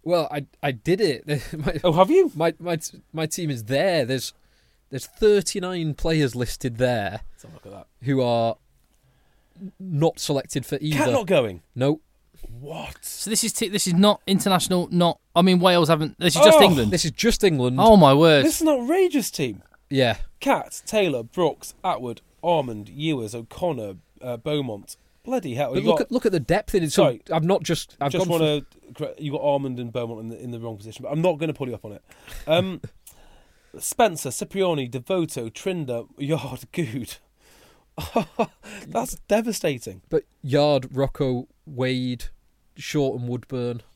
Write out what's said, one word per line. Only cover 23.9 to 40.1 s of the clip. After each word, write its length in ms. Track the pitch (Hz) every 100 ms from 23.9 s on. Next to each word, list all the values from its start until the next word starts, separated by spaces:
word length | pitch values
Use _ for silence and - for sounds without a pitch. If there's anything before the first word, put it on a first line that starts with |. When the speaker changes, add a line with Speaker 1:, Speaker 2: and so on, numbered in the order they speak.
| 92 _ _
Speaker 2:
uh, 140 | 127 117
Beaumont. 640 | 151 151 131 101 - - _ _
Bloody 320 | - 254 165 120
hell. 180 | 139
Speaker 1:
But 100 | -
Speaker 2:
You 40 | -
Speaker 1:
look 120 | 160
Speaker 2:
got 60 | -
Speaker 1:
at, 40 |
look 140 | 233 226
at 80 |
the 60 | 180
depth 340 | 117 180 - 196
in 80 |
it. 80 | 160
So 120 | -
Speaker 2:
Sorry. 180 | 170 120 -
Speaker 1:
I've 140 | 160 160
not 180 | 196
just, 320 | 165 160 - _
I've 100 | 139
Speaker 2:
Just 160 | 175 185
Speaker 1:
gone 120 | 170
Speaker 2:
wanna 200 | 156 147 - _ -
Speaker 1:
for 60 |
Speaker 2:
correct, 280 | 123 147 -
you 100 | 147
got 100 | 143
Armand 380 | 147 143 139 123
and 100 | 120
Beaumont 260 | 120 117 113
in 80 | 113
the, 100 | 113
in 140 | 123
the 80 | 120
wrong 160 | 117 107
position, 280 | 110 -
but 100 | 123
I'm 80 | 156
not 160 | 180 151
gonna 140 | 160
pull 160 | 143 127
you 60 | 110
up 100 | 107
on 80 |
it. 100 | 101 _ - - - -
Um, 360 | 165 190 175 - - - - -
<laughs> 500 | - _ _ _ 78
Spencer, 520 | - - 226 160 139
Cipriani, 580 | - 202 196 185 151 123
Devoto, 640 | 123 120 190 160 143 113
Trinder, 500 | - 190 175 135 117 110 -
Yard, 480 | 143 156 131 127 -
Good. 420 | - 135 123 110 - _ _ _ _ _ _ _ -
<laughs> 0 | - 233 160 - 226 _ - - -
That's 280 | 220 247 - -
devastating. 760 | 208 226 202 170 127 - 95
Speaker 1:
But 140 | _